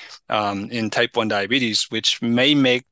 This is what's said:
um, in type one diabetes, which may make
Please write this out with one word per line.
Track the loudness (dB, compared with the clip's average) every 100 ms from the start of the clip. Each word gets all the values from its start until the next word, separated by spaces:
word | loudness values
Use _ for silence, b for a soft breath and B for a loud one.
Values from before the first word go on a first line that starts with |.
| B B -4
um, | -2 0 -2 -6
in | -4 -2
type | 0 0 0
one | 0
diabetes, | 0 0 0 0 -2 -2
which | -2 -2 -2
may | 0 2 4
make | 4 4 2 -2